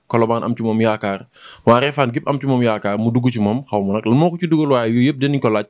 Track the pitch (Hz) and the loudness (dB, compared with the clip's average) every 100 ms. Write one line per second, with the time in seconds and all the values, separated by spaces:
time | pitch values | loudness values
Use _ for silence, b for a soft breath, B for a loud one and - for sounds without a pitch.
0 | - 117 113 117 107 120 113 110 113 107 | -4 0 0 0 -4 -4 -2 0 0 0
1 | 104 98 - B B B - 117 139 143 | -4 -8 -10 B B B 2 4 2 0
2 | 131 117 - 139 139 127 120 107 101 104 | -2 -2 -4 -4 -2 0 0 -2 -2 -2
3 | 113 120 123 120 104 117 139 104 98 104 | 0 0 0 0 0 0 -2 -2 -2 -2
4 | - 127 170 165 175 156 151 131 113 117 | 2 2 2 0 -2 0 2 0 0 2
5 | 127 143 143 143 123 107 104 | 2 0 -2 0 0 -2 -4